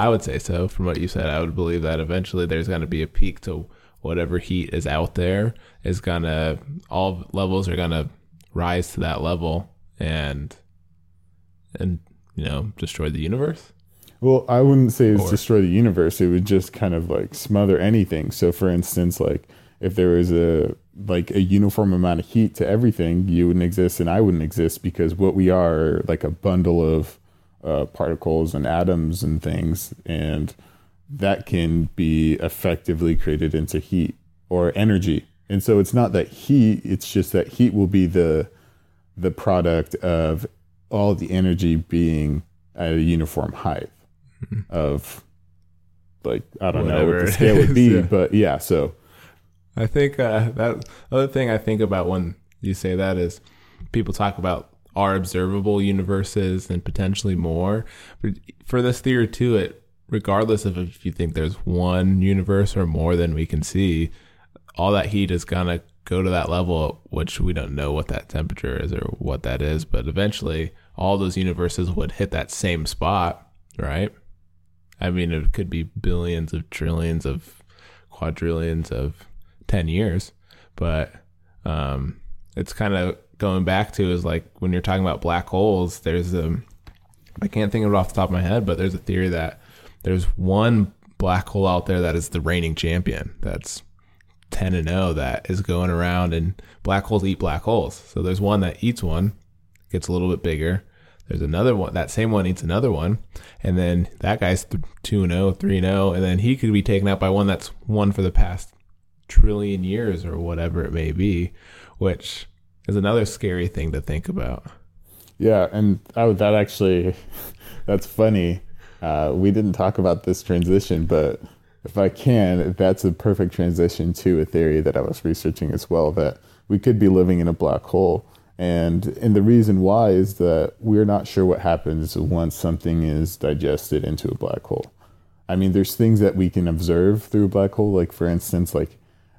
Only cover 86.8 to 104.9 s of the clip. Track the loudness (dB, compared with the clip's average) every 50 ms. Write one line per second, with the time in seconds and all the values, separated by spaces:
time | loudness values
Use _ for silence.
86.8 | _ -20 -20 _ _ _ _ _ _ -20 -12 -8 -6 -4 -2 -2 -2 0 0 0
87.8 | 2 2 2 2 0 0 -2 -2 -2 0 0 0 0 0 0 0 0 -2 -2 -2
88.8 | -2 -4 -4 -4 -6 -4 -2 -2 -2 -2 -2 -2 -4 -6 -8 -12 -20 -20 -20 -20
89.8 | -20 -20 -16 -8 -4 -2 -2 0 2 0 0 0 0 0 2 2 4 4 4 4
90.8 | 2 0 -2 _ _ -14 -8 -4 -2 0 0 0 -2 -4 -2 0 2 2 2 0
91.8 | 0 0 0 0 0 0 0 -2 -4 -4 -6 -4 -2 -2 -2 0 0 -2 -4 -2
92.8 | -2 -2 0 0 -2 -2 -4 -6 -8 -10 -8 -6 -6 -6 -6 -6 -8 -12 -14 -14
93.8 | -16 -20 -20 _ _ _ _ _ _ _ _ _ _ -6 -4 -2 0 0 0 0
94.8 | -2 0 0 0 0 0 0 -2 -4 -4 -6 -6 -6 -4 -4 -4 -2 -2 -2 -2
95.8 | 0 0 0 0 0 0 0 0 0 0 0 -2 -2 -4 -4 -8 -12 -20 -18 -10
96.8 | -4 -2 -2 -2 -2 0 -2 0 0 0 -2 -2 -2 -4 -4 -2 -2 0 0 0
97.8 | 0 -2 -6 -14 -16 -10 -6 -4 -2 -2 -2 0 0 0 2 2 0 0 -2 -2
98.8 | -2 -2 -2 -2 -2 -2 0 0 0 0 -2 -6 _ _ _ _ _ _ _ _
99.8 | _ -6 -6 -6 -4 -2 -2 0 0 0 -2 -2 -2 -2 -2 -2 -2 -2 -2 -2
100.8 | -4 -8 _ _ _ -20 _ -18 -10 -8 -6 -4 -4 -2 0 2 2 2 2 0
101.8 | 0 -4 -4 -4 -4 -4 -2 -2 0 2 2 2 0 0 -2 -2 -2 -2 -2 0
102.8 | 0 0 0 0 0 -2 -2 -2 -6 -10 -18 -20 -20 -20 -14 -8 -4 -2 0 0
103.8 | 2 2 2 0 0 -2 -4 -6 -4 -2 -2 0 0 0 0 0 -2 -4 -8 -6
104.8 | -6 -8